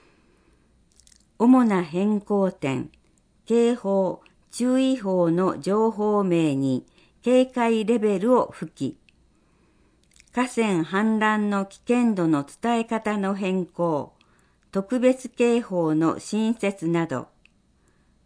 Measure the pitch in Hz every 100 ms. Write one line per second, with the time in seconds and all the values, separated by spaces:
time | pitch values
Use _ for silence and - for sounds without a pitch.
0 | _ _ _ _ _ _ _ _ _ _
1 | _ _ _ - 240 254 233 185 165 175
2 | 208 208 202 202 185 - 139 131 120 _
3 | _ _ _ _ - 233 233 240 196 196
4 | 185 - - _ _ - 247 254 262 262
5 | 196 185 170 170 185 - 185 214 226 202
6 | 214 208 190 170 156 135 135 127 - _
7 | _ _ 233 254 254 254 233 226 208 240
8 | 214 190 226 247 - - - - 135 -
9 | _ _ _ _ _ _ _ _ _ _
10 | _ _ _ 233 254 - 220 180 160 190
11 | 220 220 214 214 208 196 196 - - 240
12 | 233 190 165 147 139 - 233 233 226 226
13 | 220 208 196 196 190 185 170 - 170 147
14 | - _ _ _ _ _ _ 196 196 254
15 | 254 254 240 - 240 233 226 180 160 156
16 | 160 - - 214 220 226 196 196 165 170
17 | 165 170 - _ _ _ _ _ _ _
18 | _ _